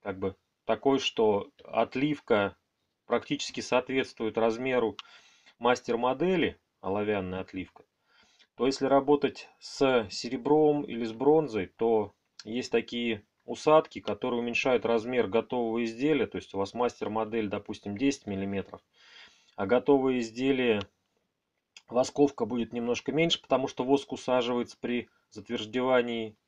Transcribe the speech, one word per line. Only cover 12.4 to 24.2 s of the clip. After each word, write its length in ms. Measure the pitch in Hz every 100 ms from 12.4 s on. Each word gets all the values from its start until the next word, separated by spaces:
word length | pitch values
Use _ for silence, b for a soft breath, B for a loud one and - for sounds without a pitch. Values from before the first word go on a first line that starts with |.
| 107
есть 260 | 120 120
такие 540 | 117 113 120 117 110 _ _ -
усадки, 540 | 120 156 156 156 101
которые 420 | - 104 127 120
уменьшают 440 | 120 117 135 120 113
размер 420 | 117 113 127 98
готового 560 | 113 113 123 117 113
изделия. 440 | 117 113 143 147 104
То 100 | 95
есть 160 | -
у 40 | 98
вас 160 | 98
мастер-модель, 760 | 113 120 - 107 107 107 113 104
допустим, 480 | 104 - 107 104 101
десять 280 | 139 139 -
миллиметров, 540 | 98 98 98 - 90 _ B B B B B B -
а 100 | 98
готовое 540 | 120 - 139 131 127
изделие 640 | 113 113 135 131 123 104 98 _ _ _ _ _ _ _ _ - _
восковка 560 | 117 131 - 143 - 110
будет 280 | 120 113
немножко 380 | 117 117 117 -
меньше, 300 | 139 170 165
потому 260 | - 131 139
что 160 | -
воск 300 | 127 143 -
усаживается 640 | 123